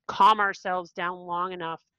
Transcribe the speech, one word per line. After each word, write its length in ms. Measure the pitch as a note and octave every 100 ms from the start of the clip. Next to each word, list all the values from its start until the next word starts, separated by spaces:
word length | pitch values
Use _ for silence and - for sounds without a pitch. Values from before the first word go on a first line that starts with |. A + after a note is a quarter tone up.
| -
calm 320 | - G3 G#3+
ourselves 520 | G3+ F#3+ G3 F#3 F3
down 260 | - F3 F3+
long 340 | F3+ F3 F3+
enough. 280 | F3+ E3 D#3+ _